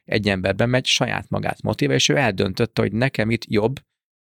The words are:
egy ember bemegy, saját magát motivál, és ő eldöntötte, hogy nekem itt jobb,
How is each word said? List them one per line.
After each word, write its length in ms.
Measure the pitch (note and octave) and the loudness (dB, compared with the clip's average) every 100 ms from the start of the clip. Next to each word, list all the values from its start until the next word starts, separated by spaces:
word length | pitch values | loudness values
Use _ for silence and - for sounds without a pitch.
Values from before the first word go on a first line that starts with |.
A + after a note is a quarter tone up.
| - | -4
egy 220 | A2+ G2+ | 0 2
ember 260 | F#2+ F#2+ G2 | 0 0 0
bemegy, 300 | A#2+ B2+ - | 0 0 0
saját 440 | - A#2+ G2+ - | 0 0 -4 -4
magát 320 | G2+ - - | -4 -4 -4
motivál, 340 | G#2 G#2+ C#3+ C3+ | -4 0 0 2
és 140 | - | 2
ő 80 | D3 | 2
eldöntötte, 640 | B2 F#2+ G2+ F#2+ A#2 - | 2 0 -2 0 -2 0
hogy 120 | A2 | 0
nekem 360 | G#2+ C3 - A2 | 0 0 0 0
itt 160 | A#2 - | -2 0
jobb, 340 | A2 A2+ C#3 - _ _ _ | 0 0 -2 -12 _ _ _